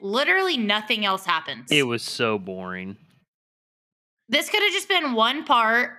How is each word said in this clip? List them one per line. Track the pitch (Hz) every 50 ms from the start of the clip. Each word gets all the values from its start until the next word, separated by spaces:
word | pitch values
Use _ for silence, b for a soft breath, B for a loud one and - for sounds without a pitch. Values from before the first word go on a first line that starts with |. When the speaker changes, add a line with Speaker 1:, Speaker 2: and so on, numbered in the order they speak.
Speaker 1:
literally | 196 196 208 254 294 311 370 381 381 370 320
nothing | 247 214 202 208 214 214 - 233 214 208
else | 196 190 185 -
happens. | 180 170 160 - 143 135 117 135 -
Speaker 2:
It | 156 147 139
was | 120 117 113 -
so | - - - 120 113 107
boring. | 101 92 95 92 92 92 92 92 92 92 95 98 - _ _ _ _ _ _ _ _ _ _ _ _ _ _ _ _ _ _ _ _ _ _ _ _ _ -
Speaker 1:
This | 233 294 302 -
could | - 415
have | 403 403 349
just | 392 - -
been | 392 349 311 269 240
one | 220 220 240 269 302 -
part. | - 262 233 226 220 226 240 254 - -